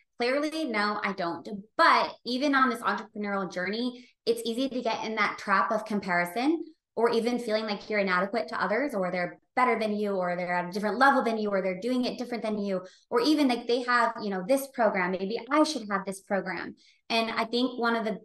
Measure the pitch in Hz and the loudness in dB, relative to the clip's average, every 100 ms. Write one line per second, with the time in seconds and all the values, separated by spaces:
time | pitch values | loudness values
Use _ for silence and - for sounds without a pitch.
0 | _ - 240 285 302 320 285 214 208 208 | _ -4 0 0 -2 -4 -2 0 0 0
1 | 202 190 170 160 - 202 - - 330 240 | -4 -4 -4 -6 -10 -12 -8 4 6 6
2 | 160 - - 247 294 277 247 226 - 208 | 2 -6 -4 0 2 4 2 2 -2 -2
3 | - 214 202 196 190 180 180 220 247 247 | -6 -8 -4 -2 -2 -4 -4 -2 -4 -6
4 | - _ - 233 226 226 269 247 - - | -20 _ -2 -2 -2 -2 -2 -2 -2 -2
5 | 214 220 202 - 214 196 - 214 - 208 | -4 -2 -2 -2 0 0 2 -2 -2 -4
6 | 196 175 175 233 285 330 - - _ - | 0 0 0 0 0 0 -4 -16 _ 0
7 | 233 233 226 240 220 214 220 202 - 214 | 2 2 0 -2 0 -2 -2 -6 -2 0
8 | 196 180 196 226 - 226 185 220 285 208 | 2 2 0 -2 -4 -2 0 0 0 -2
9 | 180 180 180 - _ 254 247 220 214 208 | -2 -2 -4 -6 _ 2 2 2 0 0
10 | 208 196 180 175 180 175 175 196 202 220 | 0 0 0 -2 0 -2 -2 -2 -2 4
11 | 277 254 233 220 208 196 185 180 233 254 | 6 6 2 0 0 0 0 -2 -2 0
12 | 233 185 240 226 220 208 202 185 185 - | 0 -4 -6 -4 -4 -2 -2 -4 -6 -18
13 | - - 294 302 269 233 - 247 247 240 | -2 2 4 4 4 2 0 0 2 2
14 | 226 233 208 190 180 269 277 - 214 190 | 2 0 -4 -2 2 0 0 2 2 2
15 | 180 185 196 233 240 302 311 240 208 196 | 0 -2 -4 -4 0 4 4 2 -4 -4
16 | 190 190 - 196 180 170 - - _ _ | -4 -8 -2 -2 -2 -6 -8 -12 _ _
17 | - 233 226 - 226 240 247 233 240 233 | -2 0 0 -2 -2 0 0 0 0 0
18 | 214 190 | -2 -6